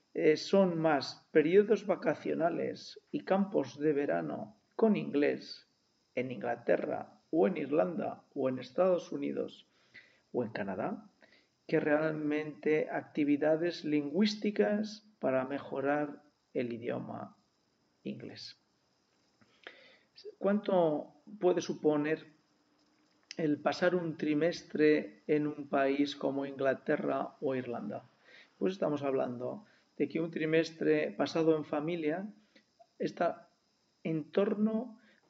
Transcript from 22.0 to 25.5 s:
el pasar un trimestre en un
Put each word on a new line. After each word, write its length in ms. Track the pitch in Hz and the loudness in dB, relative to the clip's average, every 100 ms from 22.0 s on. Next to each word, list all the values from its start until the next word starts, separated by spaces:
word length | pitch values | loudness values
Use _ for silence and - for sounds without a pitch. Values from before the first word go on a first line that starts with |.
| 147 156 - _ _ _ _ _ _ _ _ _ - - | 2 -2 -6 _ _ _ _ _ _ _ _ _ -16 -4
el 220 | 160 147 | -2 0
pasar 380 | 147 139 180 180 | 0 0 2 2
un 200 | 170 151 | -2 -4
trimestre 1080 | 156 147 165 165 - - 151 151 151 - - | -2 2 0 -2 -6 4 6 6 2 -8 0
en 220 | 151 | 0
un 200 | 147 | 0